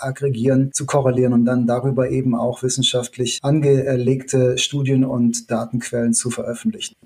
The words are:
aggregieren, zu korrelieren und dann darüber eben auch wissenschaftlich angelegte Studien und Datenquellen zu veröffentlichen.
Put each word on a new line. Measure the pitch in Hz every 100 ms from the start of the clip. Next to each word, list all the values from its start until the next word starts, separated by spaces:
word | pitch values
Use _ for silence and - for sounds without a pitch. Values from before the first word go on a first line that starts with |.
aggregieren, | 135 131 139 113 127 131 135
zu | - 139
korrelieren | 147 131 123 123
und | 120
dann | 120 123 120
darüber | 123 135 123 127
eben | 131 127
auch | 117 117 120
wissenschaftlich | 127 127 123 127 123 - 120 -
angelegte | 139 151 143 139 135 131 120 135 - 131 127 123
Studien | - 143 135 135
und | 127 127 120 117 -
Datenquellen | 113 117 123 - 120 117
zu | 117 127
veröffentlichen. | - - 120 - 220 - _